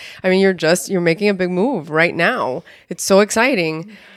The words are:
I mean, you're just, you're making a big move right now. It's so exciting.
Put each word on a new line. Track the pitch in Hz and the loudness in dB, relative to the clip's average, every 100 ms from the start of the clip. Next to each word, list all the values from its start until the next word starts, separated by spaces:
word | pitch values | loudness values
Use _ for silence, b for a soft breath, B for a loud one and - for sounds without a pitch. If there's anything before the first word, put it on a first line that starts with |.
| B B | B B
I | 185 | 0
mean, | 185 | 4
you're | 190 | 2
just, | 185 156 180 - | 2 0 0 0
you're | 190 | 0
making | 170 170 208 | 0 2 0
a | |
big | 190 180 | 0 -2
move | 180 233 233 151 | 0 -2 -4 -4
right | 156 170 165 | 0 0 0
now. | 175 247 117 135 - B B | -2 0 -4 -6 -12 B B
It's | 180 | -10
so | - 196 | 2 4
exciting. | 208 226 254 233 160 156 196 202 B | 4 0 0 0 -2 -4 -10 -18 B